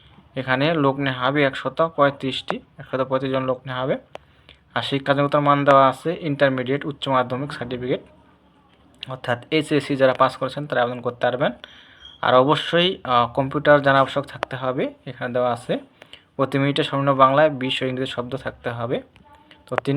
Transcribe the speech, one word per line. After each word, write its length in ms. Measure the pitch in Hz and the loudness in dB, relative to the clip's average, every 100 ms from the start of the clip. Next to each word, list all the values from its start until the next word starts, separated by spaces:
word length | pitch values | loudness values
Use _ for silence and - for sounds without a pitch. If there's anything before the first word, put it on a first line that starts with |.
| _ - _ 131 | _ -20 _ -8
এখানে 380 | 123 135 151 | -2 0 2
লোক 220 | 165 139 135 | 2 2 0
নেওয়া 200 | 139 127 | -4 0
হবে 240 | 127 147 | 0 2
একশত 380 | 139 - 135 139 165 156 | 2 0 -6 -2 -2 2
পঁয়ত্রিশটি, 640 | 139 139 131 123 - 240 _ - | 2 2 -6 -6 -10 -18 _ -20
একশত 240 | 147 131 | -8 -4
পঁয়ত্রিশ 300 | 131 131 135 | -2 -2 -2
জন 120 | 131 | -2
লোক 160 | 131 123 131 | -2 -6 -6
নেওয়া 160 | 127 | -6
হবে। 140 | 131 254 _ - _ _ _ _ _ | -4 -4 _ -20 _ _ _ _ _
আর 80 | 120 | -8
শিক্ষা 320 | 120 139 135 | -4 -4 0
যোগ্যতার 280 | 139 143 147 | 0 2 2
মান 240 | 143 143 143 | 4 4 6
দেওয়া 220 | 139 135 | 6 6
আছে 300 | 131 160 180 | 2 -6 -4
ইন্টারমিডিয়েট, 640 | 160 139 139 131 123 143 156 | -4 2 2 0 -4 -4 -6
উচ্চ 180 | 143 139 | -8 -2
মাধ্যমিক 420 | 131 123 127 143 | 0 0 -4 -8
সার্টিফিকেট, 480 | - 123 127 123 185 - _ _ _ _ _ _ _ _ - - | -10 -8 -6 -4 -6 -6 _ _ _ _ _ _ _ _ -18 -14
অর্থাৎ 320 | 131 - 120 - | -10 -4 -4 -2
এইচএসসি 420 | 156 151 147 143 135 | -2 0 -2 0 2
যারা 180 | 131 | 2
পাস 240 | 127 131 - | 4 0 0
করেছেন 300 | 131 147 147 | -8 -8 -4
তারা 140 | 127 | -2
আবেদন 200 | 120 123 | -2 -2
করতে 220 | 120 120 123 | -8 -2 -2
পারবেন। 240 | 123 160 - - - - - - - | 0 -2 -4 -18 -20 -20 -20 -20 -4
আর 120 | 120 | 4
অবশ্যই, 560 | 127 135 156 - 170 180 190 | 4 4 2 0 0 0 -2
আহ, 240 | 131 123 117 | 0 2 2
কম্পিউটার 480 | 139 135 147 147 147 | -2 -2 0 4 6
জানা 180 | 139 135 | 6 4
আবশ্যক 260 | 131 143 135 | 2 -2 -6
থাকতে 300 | - - 127 | -10 -10 -6
হবে। 380 | 131 131 269 - 143 | -6 -4 -4 -6 -16
এখানে 280 | 123 127 | -10 -4
দেওয়া 180 | 123 123 | 0 0
আছে 220 | 117 - 247 - _ - - _ - | -2 -4 -6 -6 _ -20 -20 _ -4
প্রতি 220 | 131 139 | -2 0
মিনিটে 240 | 139 143 | 0 0
সর্বনিম্ন 300 | 143 139 139 135 | -2 0 0 4
বাংলায় 320 | 135 139 156 | 6 6 4
বিশ 320 | 135 131 - | 2 -4 -4
ও 40 | 131 | -4
ইংরেজি 260 | 127 131 | -4 -6
শব্দ 240 | - 123 135 | -6 -8 -8
থাকতে 340 | - - 123 | -10 -10 -10
হবে। 280 | 120 117 196 - _ _ - _ - - | -6 -4 -6 -8 _ _ -20 _ -20 -4
তো 100 | 127 | -4
তিন 200 | - | 0